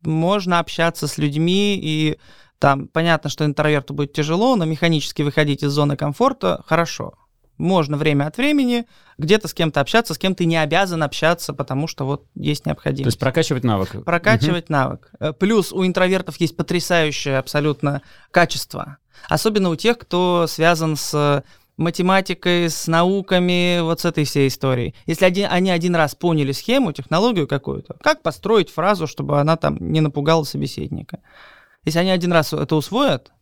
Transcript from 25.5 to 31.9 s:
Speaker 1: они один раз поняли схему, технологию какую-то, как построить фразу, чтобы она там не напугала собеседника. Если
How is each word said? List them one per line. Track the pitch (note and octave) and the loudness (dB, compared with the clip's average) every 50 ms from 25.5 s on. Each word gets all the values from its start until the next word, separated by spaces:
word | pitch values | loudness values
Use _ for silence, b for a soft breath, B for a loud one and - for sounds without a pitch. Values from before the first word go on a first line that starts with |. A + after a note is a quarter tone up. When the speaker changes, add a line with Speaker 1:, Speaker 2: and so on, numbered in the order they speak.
Speaker 1:
они | - F3+ F#3 F#3+ F3+ | 0 2 2 2 0
один | E3+ E3 F3+ F3 | 0 0 0 2
раз | E3+ D#3 D3 - | 2 2 0 0
поняли | _ - F3 E3+ D#3 D3 C3+ C#3 | _ 0 0 2 2 0 0 -2
схему, | - - - A#3 C#4 C#4 F#3 D3 | -6 -2 0 0 2 2 0 -2
технологию | - C3+ - D#3 E3 G3+ B3 A#3+ F#3 D3+ C3 | -6 -6 -2 0 2 2 2 2 0 -2 -2
какую-то, | - C#3+ - - C3+ C#3 - _ - - | -2 -4 -4 -6 -8 -8 -8 _ -18 -2
как | - D4+ D#4 D#4 _ | 0 0 0 2 _
построить | - D3 - - - A3+ A3 E3+ - | -6 -6 -4 -2 2 2 2 2 0
фразу, | - - D#3 F#3+ G#3 F#3 D#3+ D3 | -4 -4 0 0 0 0 -2 -8
чтобы | - - D3 C#3 - C#3+ | -6 -8 -6 -2 0 0
она | C#3+ D3+ E3 | 2 2 0
там | D#3+ - D3+ D3 - | 0 0 -2 -2 -2
не | - - D#3+ D#3+ | -4 -2 0 2
напугала | D#3 D3+ C#3+ D3 C#3+ D3+ D#3+ E3 D#3 | 0 0 0 -2 0 2 2 2 0
собеседника. | C#3 - D3 C#3+ C#3+ - - - C#3+ C#3+ - - - - - B B B B B B B B B B B B B | -2 -4 -6 -6 -6 -6 -8 -8 -8 -8 -10 -10 -12 -16 -18 B B B B B B B B B B B B B
Если | - | -4